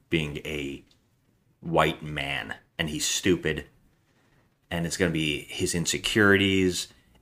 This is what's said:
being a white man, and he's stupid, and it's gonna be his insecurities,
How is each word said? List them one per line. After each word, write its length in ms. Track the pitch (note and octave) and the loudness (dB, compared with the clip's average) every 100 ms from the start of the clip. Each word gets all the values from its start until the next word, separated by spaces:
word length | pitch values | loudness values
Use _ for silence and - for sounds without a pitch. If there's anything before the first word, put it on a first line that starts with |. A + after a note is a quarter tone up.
| _ | _
being 300 | E2 D2+ D2 | -2 -2 -6
a 440 | - D2+ C#2 C2+ - _ _ _ _ _ _ _ | -8 -8 -8 -10 -16 _ _ _ _ _ _ _
white 420 | E2+ D#2+ D#2+ D#2+ | -2 2 2 0
man, 520 | D2+ D2 C#2 C#2 G#1+ - _ - | -6 -6 -6 -6 -8 -12 _ -8
and 100 | D#2+ | -6
he's 160 | D2+ - | -4 -4
stupid, 600 | - - F2 D#2 D2 - _ _ _ _ _ _ _ _ _ _ | 0 2 2 0 -4 -8 _ _ _ _ _ _ _ _ _ _
and 160 | E2+ E2+ | -6 -4
it's 100 | - | -2
gonna 140 | F2+ | 0
be 300 | D#2+ D#2 D2 - | 0 -2 -2 -6
his 240 | - F2+ | -6 -2
insecurities, 1160 | F2 D#2+ - - A2+ G2+ G2 G2 F#2+ F#2 F2 - - _ _ | -2 -2 -2 0 4 6 8 6 4 2 0 -6 -14 _ _